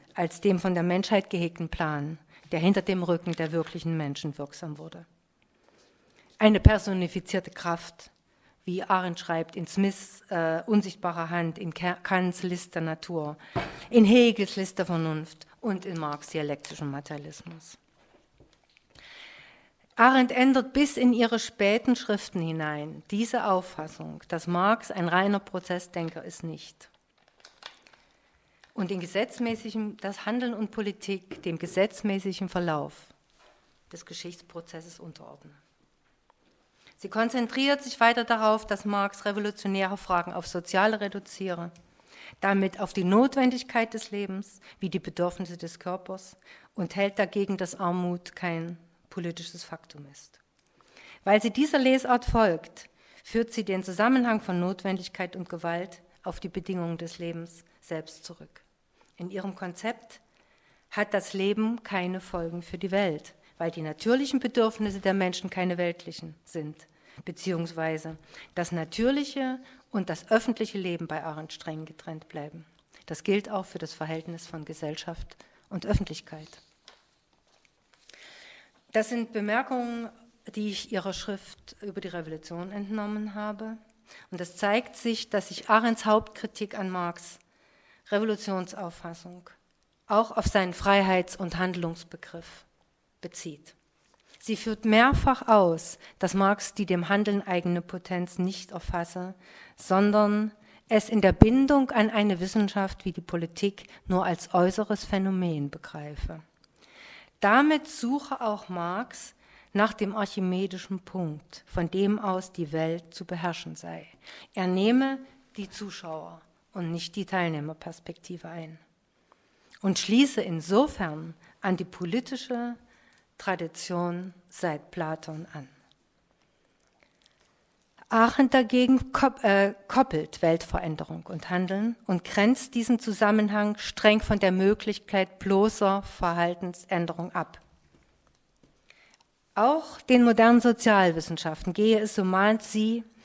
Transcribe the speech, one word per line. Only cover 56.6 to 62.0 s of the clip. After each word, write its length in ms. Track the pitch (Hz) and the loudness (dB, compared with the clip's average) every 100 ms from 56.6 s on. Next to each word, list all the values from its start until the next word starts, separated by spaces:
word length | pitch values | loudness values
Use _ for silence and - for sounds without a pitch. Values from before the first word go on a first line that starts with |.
| 170 185 170 165 | -6 -4 -4 -6
des 200 | 170 - | -8 -10
Lebens 460 | 170 165 170 - - _ | -8 -8 -12 -18 -20 _
selbst 440 | - 160 156 - | -10 -10 -10 -14
zurück. 380 | - 170 156 - _ _ _ _ _ - | -16 -18 -20 -20 _ _ _ _ _ -12
In 120 | 175 | -10
ihrem 240 | 196 190 185 | -8 -8 -8
Konzept 640 | 185 175 220 233 - - _ _ _ _ _ _ _ | -10 -8 -8 -8 -14 -20 _ _ _ _ _ _ _
hat 220 | - 208 | -4 -2
das 200 | 202 196 | -2 -4
Leben 480 | 196 196 208 220 233 | -2 0 0 -2 -2
keine 380 | - 196 | -4 -4